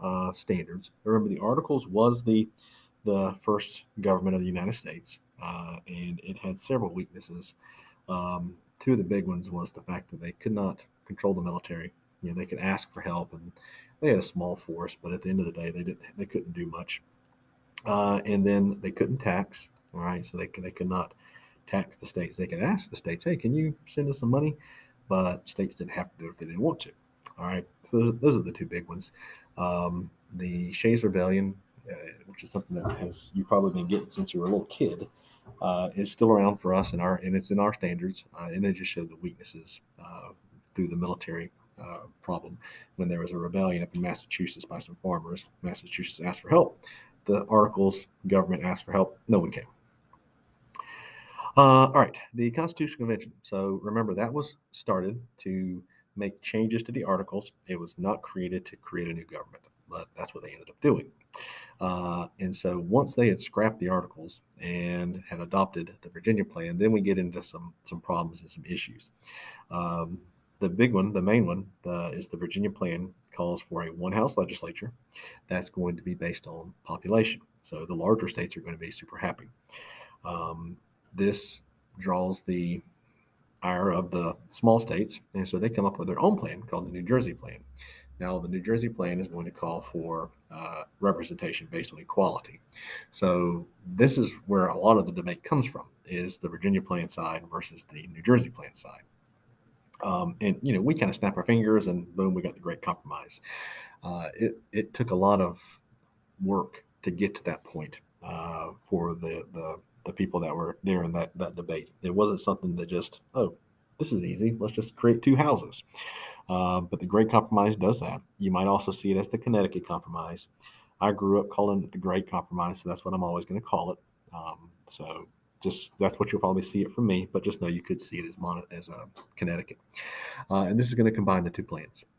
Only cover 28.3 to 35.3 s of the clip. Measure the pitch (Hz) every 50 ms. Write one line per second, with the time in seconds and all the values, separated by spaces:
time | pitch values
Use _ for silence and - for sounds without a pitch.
28.3 | 131 101 87 87 87 - 92 82 87 87 - - 85 87 - - - - - -
29.3 | - - - _ _ - 90 90 87 87 87 87 87 87 90 - - _ _ _
30.3 | - 90 90 90 87 87 90 87 - - - 113 117 113 113 101 92 92 90 92
31.3 | 95 98 98 95 98 - - _ _ - - 98 92 76 78 82 - - - 98
32.3 | 95 - - - - 98 - - 90 87 - - - - 92 87 85 - - -
33.3 | - 95 95 - 107 98 98 95 87 90 87 87 101 - - - - - 95 -
34.3 | - 87 85 92 104 95 - - - - 139 92 87 87 - - _ _ _ _